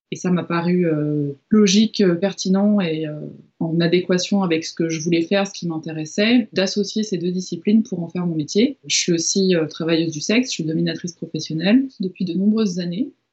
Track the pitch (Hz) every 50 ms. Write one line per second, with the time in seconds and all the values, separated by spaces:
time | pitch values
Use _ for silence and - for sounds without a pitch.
0 | _ _ - - - 180 180 165 165 - 170 170 170 175 180 180 175 165 156 147
1 | 151 151 151 151 143 143 139 - _ _ 214 214 208 190 185 214 220 220 - -
2 | 202 180 170 170 196 196 196 - - 190 190 196 202 208 208 202 180 165 156 156
3 | 160 151 151 151 151 147 139 - - _ _ - 170 165 160 170 170 165 180 180
4 | 180 - 180 180 180 - 202 196 190 170 160 160 165 - - - 170 165 160 160
5 | 151 170 170 165 165 - 202 196 196 196 - - 180 170 160 156 156 160 160 156
6 | 156 156 - 208 208 226 247 247 220 - - 185 190 190 - 214 196 - - 214
7 | 208 - 190 165 170 180 180 185 180 - 175 170 - 208 208 220 214 - 185 175
8 | 170 160 - 180 175 175 160 156 147 - - 202 233 294 269 - - 143 - -
9 | - 185 175 165 165 - - 196 190 185 180 165 156 151 - - 165 165 165 160
10 | 165 156 151 151 - - 214 240 254 - - - 160 156 160 165 170 165 165 160
11 | - 175 - _ 175 165 - 156 - - 156 160 175 196 226 269 269 269 - -
12 | 190 180 - - 190 175 170 180 196 208 214 220 220 196 175 180 175 175 170 196
13 | 302 - - _ _ _